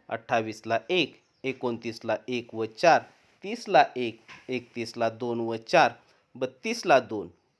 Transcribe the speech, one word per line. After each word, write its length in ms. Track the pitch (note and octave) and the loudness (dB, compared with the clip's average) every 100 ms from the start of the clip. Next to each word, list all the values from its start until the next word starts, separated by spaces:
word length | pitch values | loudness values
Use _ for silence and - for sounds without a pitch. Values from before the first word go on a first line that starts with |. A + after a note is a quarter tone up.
| - | -10
अठ्ठावीसला 680 | A2+ - B2 A2 G#2+ A2 A2+ - | -10 -2 -2 -2 -8 -4 -4 0
एक, 260 | F3+ D3 - _ _ | 0 0 -6 _ _
एकोणतीसला 720 | C3+ C3 B2+ A#2 A#2 A2 A#2 A2 - | -8 -4 -4 -4 -6 -8 -4 -4 -4
एक 260 | B2 A#2+ A2 | -8 -6 -6
व 100 | A2 | -6
चार, 360 | - E3+ C#3 - _ _ _ | 2 6 6 2 _ _ _
तीसला 400 | G3 A#3 A3 F3 - - | -10 -10 2 4 4 0
एक, 240 | A#2+ A2 - - - | -6 -6 -16 -20 -8
एकतीसला 600 | B2+ B2 A#2+ A2+ - A2+ | -8 -6 -10 -10 -2 -2
दोन 300 | A2 A#2+ A#2 | -2 -4 -4
व 160 | A2+ A2+ - | -4 -6 2
चार, 240 | E3+ C3 - _ _ _ B2+ | 4 4 2 _ _ _ -8
बत्तीसला 640 | B2+ - A3 A3+ F#3+ C#3 | -8 -6 -8 -4 4 4
दोन, 280 | A2+ A2 F2 - _ | 4 -6 -8 -14 _